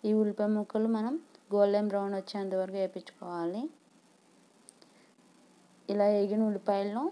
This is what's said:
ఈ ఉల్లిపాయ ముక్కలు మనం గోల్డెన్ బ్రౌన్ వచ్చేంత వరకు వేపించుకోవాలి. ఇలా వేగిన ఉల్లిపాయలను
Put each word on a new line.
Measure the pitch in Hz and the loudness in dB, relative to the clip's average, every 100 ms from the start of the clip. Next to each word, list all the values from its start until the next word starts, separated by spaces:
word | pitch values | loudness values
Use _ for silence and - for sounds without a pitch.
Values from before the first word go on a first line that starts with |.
ఈ | 214 214 | 2 2
ఉల్లిపాయ | 214 208 208 214 | 2 0 0 0
ముక్కలు | 208 220 226 226 | -2 -2 0 0
మనం | 220 311 - - _ | -2 -4 -8 -20 _
గోల్డెన్ | 202 202 202 208 | 4 4 4 2
బ్రౌన్ | 202 196 196 | -2 -2 -4
వచ్చేంత | 190 202 196 | -6 -6 -4
వరకు | 190 185 196 | -2 -2 -4
వేపించుకోవాలి. | 190 185 - - 180 175 170 196 302 - _ _ _ _ _ _ _ _ - _ - - - _ _ _ _ _ _ _ - | -4 -6 -14 -16 -10 -6 -4 -4 -8 -12 _ _ _ _ _ _ _ _ -20 _ -20 -20 -20 _ _ _ _ _ _ _ -6
ఇలా | 202 202 | 2 4
వేగిన | 208 196 214 220 | 4 2 2 0
ఉల్లిపాయలను | 202 214 196 202 214 320 | 0 0 0 0 -4 -6